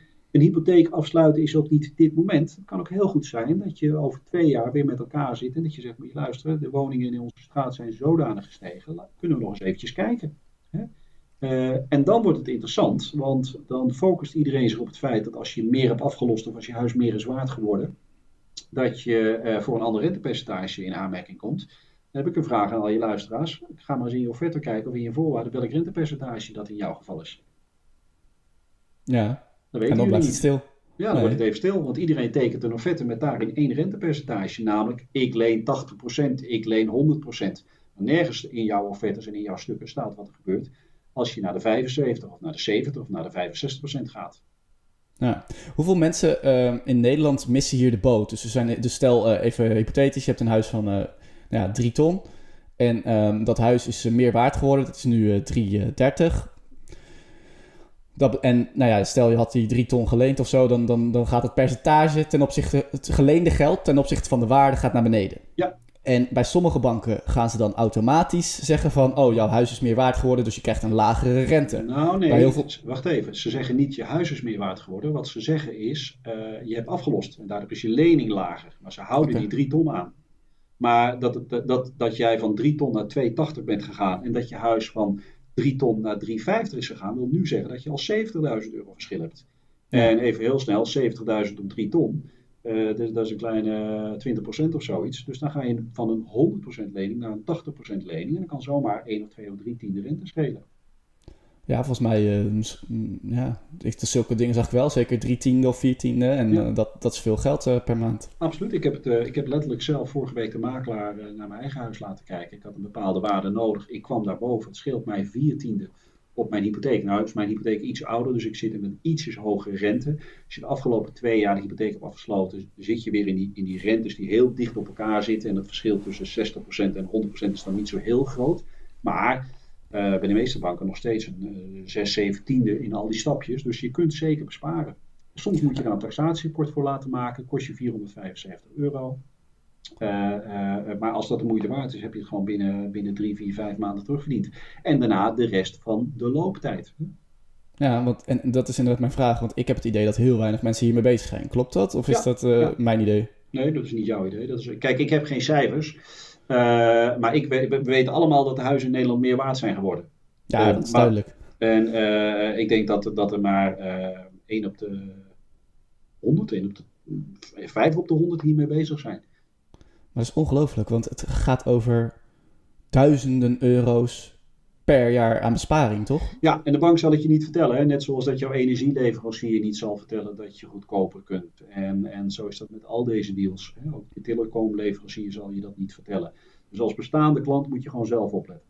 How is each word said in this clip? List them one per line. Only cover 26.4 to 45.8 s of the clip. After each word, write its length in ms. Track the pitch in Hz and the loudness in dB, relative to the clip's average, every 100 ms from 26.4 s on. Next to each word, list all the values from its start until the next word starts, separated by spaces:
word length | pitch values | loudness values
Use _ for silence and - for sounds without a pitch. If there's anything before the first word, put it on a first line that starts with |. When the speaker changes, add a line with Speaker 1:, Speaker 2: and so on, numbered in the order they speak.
| - | -12
Speaker 1:
dat 160 | 107 101 | -14 -12
in 80 | 104 | -8
jouw 180 | 95 | -8
geval 260 | - - 82 | -8 -12 -14
is. 220 | 80 - _ _ _ _ _ _ _ _ _ _ _ _ _ _ _ _ | -14 -20 _ _ _ _ _ _ _ _ _ _ _ _ _ _ _ _
Speaker 2:
Ja. 420 | - 123 107 139 _ _ _ | -2 0 0 -4 _ _ _
Speaker 1:
Dat 100 | 120 | -2
weten 160 | 113 113 | 2 4
Speaker 2:
En 0 | |
dan 100 | 98 | 4
Speaker 1:
jullie 140 | - | 4
Speaker 2:
blijft 220 | - - | 2 2
Speaker 1:
niet. 100 | 147 | 2
Speaker 2:
het 100 | 135 | 2
stil. 80 | - _ _ - | -2 _ _ -6
Speaker 1:
Ja, 80 | |
dan 80 | 208 | 0
Speaker 2:
Nee. 80 | 160 | 2
Speaker 1:
wordt 120 | 117 131 | 2 2
het 60 | |
even 120 | 113 104 | 0 0
stil, 260 | 185 196 | 0 0
want 140 | 139 131 | -2 -2
iedereen 340 | 170 131 117 | 0 0 0
tekent 320 | 143 120 120 | 2 0 0
een 80 | 117 | -4
offerte 320 | 117 180 160 | -2 -2 -2
met 160 | 120 - | -4 -2
daarin 340 | 147 117 113 | -2 -2 -2
één 180 | 151 143 | 0 0
rentepercentage, 880 | 135 190 202 165 143 - 104 95 - | 2 -2 -2 -4 -4 -4 -6 -6 -4
namelijk 440 | 110 107 110 123 - | 0 0 0 -4 -6
ik 220 | 139 123 | -2 0
leen 300 | 113 117 110 | 2 2 2
tachtig 320 | 113 131 139 - | 0 -4 -6 -12
procent, 460 | 120 117 139 131 - | -8 -2 -2 -2 -4
ik 140 | 113 | -4
leen 240 | 110 110 110 | 0 0 2
honderd 320 | 117 151 143 | 2 2 2
procent. 440 | - - - - _ _ _ | -4 -6 -6 -6 _ _ _
Maar 100 | - | -6
nergens 400 | 107 160 165 - | 0 2 2 -4
in 200 | - 120 | -10 -4
jouw 220 | 107 101 101 | -2 -2 -4
offertes 400 | 101 107 101 107 | -4 -4 -4 -8
en 80 | |
in 80 | 104 | -10
jouw 140 | 104 92 | -10 -10
stukken 320 | - 104 113 | -10 -10 -10
staat 260 | - 110 | -8 -8
wat 140 | 101 - | -10 -18
er 60 | |
gebeurt 360 | _ 95 98 - - _ _ _ | _ -4 -4 -6 -18 _ _ _
als 220 | - 117 | -6 -4
je 60 | 110 | -4
naar 120 | 95 | -6
de 80 | 95 | -2
vijfenzeventig 720 | 113 117 127 139 127 117 - | 0 0 0 0 0 -2 -8
of 80 | - | -14
naar 120 | 160 | -12
de 60 | 151 | -6
zeventig 420 | - 107 - - | -2 0 -2 -6
of 60 | - | -8
naar 140 | 95 | -8
de 80 | - | -8
vijfenzestig 480 | 92 90 - 139 - | -8 -8 -6 -8 -8
procent 300 | 147 139 139 | -8 -8 -8
gaat. 320 | 107 87 _ _ _ _ _ _ _ _ - | -12 -16 _ _ _ _ _ _ _ _ -2
Speaker 2:
Ja. 300 | 123 - - - - | -2 -2 -6 -16 -8
Hoeveel 200 | - | -2